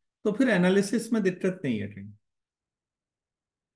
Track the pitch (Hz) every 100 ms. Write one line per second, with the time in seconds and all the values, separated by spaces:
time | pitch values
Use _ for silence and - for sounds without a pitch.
0 | _ _ 220 202 254 190 180 196 202 226
1 | - 226 185 180 190 185 139 110 104 101
2 | 98 - _ _ _ _ _ _ _ _
3 | _ _ _ _ _ _ _